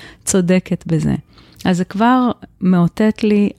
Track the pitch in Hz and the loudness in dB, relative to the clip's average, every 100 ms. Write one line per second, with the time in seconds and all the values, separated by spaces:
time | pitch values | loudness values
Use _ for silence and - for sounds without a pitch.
0 | - - - 196 175 185 - 175 165 160 | -20 -12 -4 -2 0 0 -2 -6 -4 -2
1 | 151 131 - - - - - 180 180 196 | -2 -4 -8 -20 -20 -6 -2 -2 -4 0
2 | 233 254 247 - - _ 185 180 170 - | 2 2 0 -4 -12 _ 0 2 2 0
3 | 220 - 214 208 202 | -2 0 0 0 0